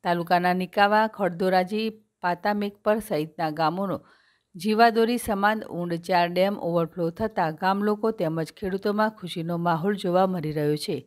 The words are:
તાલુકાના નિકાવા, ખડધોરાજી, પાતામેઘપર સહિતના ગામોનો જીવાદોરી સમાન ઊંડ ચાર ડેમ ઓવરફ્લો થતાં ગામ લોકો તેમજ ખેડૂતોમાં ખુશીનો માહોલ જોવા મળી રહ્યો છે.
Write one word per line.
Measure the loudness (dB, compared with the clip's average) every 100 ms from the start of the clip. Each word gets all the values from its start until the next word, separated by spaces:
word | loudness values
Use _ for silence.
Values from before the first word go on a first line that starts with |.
તાલુકાના | 0 -2 2 2 2
નિકાવા, | 0 -2 2 4 4 0
ખડધોરાજી, | 0 -4 0 2 2 0 -2 -4 -8 _ _
પાતામેઘપર | -4 -2 -2 -2 -4 -4 -2 -2
સહિતના | -2 -4 -4 -4 -6
ગામોનો | 0 -2 -2 -4 -6 _ _ _ _ _ -8
જીવાદોરી | -2 4 4 6 2 2
સમાન | -2 2 2 0
ઊંડ | -4 -6 -4
ચાર | -4 0 2 2
ડેમ | 2 2 0
ઓવરફ્લો | -2 0 -2 -2 -4
થતાં | -2 -4 -2 -2 0
ગામ | -2 0
લોકો | 0 0 -2
તેમજ | -2 -2 -2 -6
ખેડૂતોમાં | -6 -6 -2 -2 0 0
ખુશીનો | -2 -10 -8 -4 -2
માહોલ | 0 0 0 -2
જોવા | 2 2 2
મળી | 0 -4
રહ્યો | 0 0 0
છે. | -2 -6